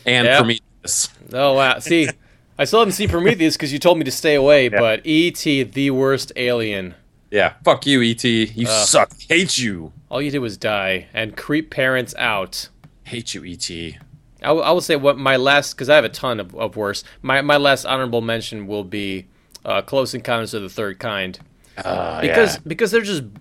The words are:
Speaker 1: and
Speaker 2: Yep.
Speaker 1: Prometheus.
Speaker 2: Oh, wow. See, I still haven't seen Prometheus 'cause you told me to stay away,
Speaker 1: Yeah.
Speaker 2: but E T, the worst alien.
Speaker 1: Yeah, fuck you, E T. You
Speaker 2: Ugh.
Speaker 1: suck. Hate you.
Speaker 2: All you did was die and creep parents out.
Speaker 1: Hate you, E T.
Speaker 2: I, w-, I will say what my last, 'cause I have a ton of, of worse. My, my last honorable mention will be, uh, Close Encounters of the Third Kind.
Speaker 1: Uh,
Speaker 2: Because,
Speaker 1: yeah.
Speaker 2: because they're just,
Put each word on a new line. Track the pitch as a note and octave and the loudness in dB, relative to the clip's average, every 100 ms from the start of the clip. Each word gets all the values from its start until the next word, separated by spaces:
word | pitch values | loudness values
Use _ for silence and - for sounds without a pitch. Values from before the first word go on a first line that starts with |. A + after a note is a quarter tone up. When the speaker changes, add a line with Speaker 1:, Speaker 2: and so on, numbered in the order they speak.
| - | 0
Speaker 1:
and | B2 A#2+ | 2 4
Speaker 2:
Yep. | C#3 | 4
Speaker 1:
Prometheus. | A#2 A2+ - _ - - - - - | 2 -2 -8 _ -6 -4 -4 -8 -10
Speaker 2:
Oh, | B2 C#3 | -2 2
wow. | C3+ C3 B2 | 4 2 0
See, | - E3+ D3 - _ _ _ - | 0 0 0 -4 _ _ _ -4
I | C#3+ | 2
still | A3 | 4
haven't | A3 | 2
seen | F#3 G3+ | 2 -2
Prometheus | E3+ F#3+ A#3 D#3+ - | 2 2 4 2 0
'cause | D3+ | -4
you | C#3+ | 0
told | F3 E3+ | 2 2
me | |
to | C3+ | 0
stay | - D#3+ D3 | -2 2 4
away, | C#3 D3 B2+ | 6 6 6
Speaker 1:
Yeah. | G2+ | 4
Speaker 2:
but | F#2+ A2 D#3+ | 2 2 0
E | D#3 F3 | 2 2
T, | - D#3+ C#3 | 0 0 0
the | B2+ C#3+ C#3 | 0 -2 0
worst | C3 C3+ C3+ - - | 2 2 0 -2 -4
alien. | B2 A#2+ A2 G2 F#2 E2+ _ _ _ | -2 0 -2 -4 -8 -14 _ _ _
Speaker 1:
Yeah, | G#2 F2 - | 2 2 2
fuck | E3+ D#3+ C#3 | 2 2 2
you, | C3+ | 2
E | A#2 | 2
T. | A2+ B2 A2+ A2 A2 | 0 0 0 0 -2
You | A#2 | -2
Speaker 2:
Ugh. | A2 G#2 | 0 2
Speaker 1:
suck. | D#3 - - - | 2 0 -4 -2
Hate | E3+ F#3+ - | 0 0 -2
you. | A#2 F2+ D#2 - - | -4 -6 -12 -18 -10
Speaker 2:
All | C3 | -8
you | C#3+ | -4
did | C#3+ | -4
was | A#2 F#2 | -6 -6
die | G#2+ G#2 F#2+ F#2 - | -4 -2 0 -2 -4
and | A2+ A2 - | -8 -8 -8
creep | - D3+ D#3 | -4 -4 -4
parents | - C3 B2+ A#2 - | -2 0 0 -4 -4
out. | A#2+ G#2 F#2 - - _ - _ - | -2 -2 -4 -10 -14 _ -20 _ -12
Speaker 1:
Hate | A#2+ A2+ | -10 -10
you, | F#2 F2+ | -12 -12
E | E2 | -10
T. | - E2+ E2 D2 - - _ _ | -10 -8 -12 -14 -20 -20 _ _
Speaker 2:
I, | - | 0
w-, | D#3+ - | 0 2
I | |
will | F3 | 0
say | - D3 | 0 2
what | C#3 C3+ | 2 2
my | C3+ C3 | 2 2
last, | C3+ C#3+ C3+ - | 4 2 2 -4
'cause | C3+ | 4
I | D3+ | 4
have | |
a | A2 | 4
ton | - C3 A2 | -2 -6 -6
of, | F2+ E2+ | -8 -8
of | G#2+ A2 | -6 -4
worse. | G2+ G2+ - - | -4 -4 -10 -10
My, | C3 C3+ | -2 0
my | D3 D3 | 4 4
last | C#3+ C3 - | 4 2 0
honorable | C3 B2+ A#2 | -4 -2 -2
mention | A2+ A2+ A2 G#2+ G2 | -2 -4 -6 -10 -8
will | G#2 | -8
be, | F#2 G#2 G2+ F#2+ F2+ _ _ - | -6 -8 -6 -8 -10 _ _ -14
uh, | - G2 | -6 -4
Close | - C3+ A#2+ | -2 -2 -2
Encounters | B2+ B2 A#2 A2 | -4 -4 -4 -4
of | A2+ | -8
the | F#2+ | -10
Third | - G#2 F#2 | -8 -8 -8
Kind. | A#2 G2+ F#2+ F2+ - _ _ - | -8 -6 -6 -10 -20 _ _ -12
Speaker 1:
Uh, | F#2 F#2 E2+ D#2+ | -6 -4 -4 -4
Speaker 2:
Because, | - E3 G#3+ - | 0 2 2 0
Speaker 1:
yeah. | D#3 | -10
Speaker 2:
because | E3 G#3+ | -4 0
they're | A3+ | 0
just, | G#3 E3+ A2+ - | -2 -6 -8 -14